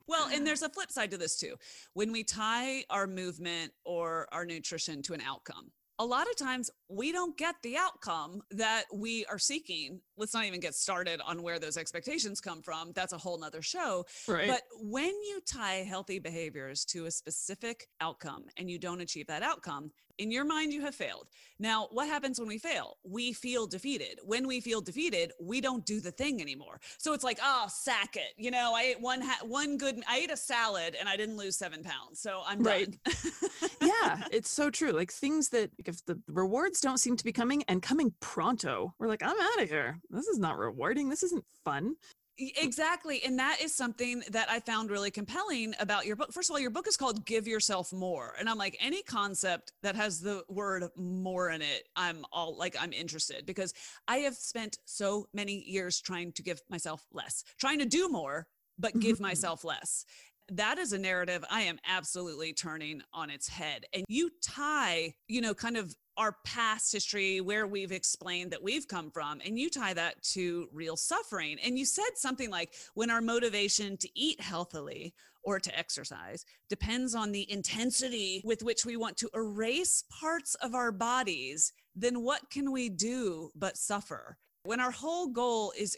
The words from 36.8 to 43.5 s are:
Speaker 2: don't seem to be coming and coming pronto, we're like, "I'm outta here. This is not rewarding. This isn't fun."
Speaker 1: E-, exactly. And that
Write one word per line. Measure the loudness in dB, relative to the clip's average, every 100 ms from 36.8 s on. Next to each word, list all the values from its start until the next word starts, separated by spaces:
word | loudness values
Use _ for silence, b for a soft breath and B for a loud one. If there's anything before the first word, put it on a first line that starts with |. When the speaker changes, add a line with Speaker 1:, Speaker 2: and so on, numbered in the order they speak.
Speaker 2:
don't | 2 4
seem | 4 2
to |
be | 0
coming | 2 2 2 4
and | 2
coming | 4 4 4 2
pronto, | -4 2 2 2 2 0 0 0
we're | 0
like, | 2
"I'm | 2 4
outta | 4 4 4
here. | 2 0 -2 -6
This | -4 2
is | 2
not | 2 2
rewarding. | -2 0 2 2 2
This | 2
isn't | 2 0 -2 _
fun." | -2 0 0 -4 B B _ -10
Speaker 1:
E-, | -4 0
exactly. | 0 2 2 2 0 -2
And | 0 2
that | 4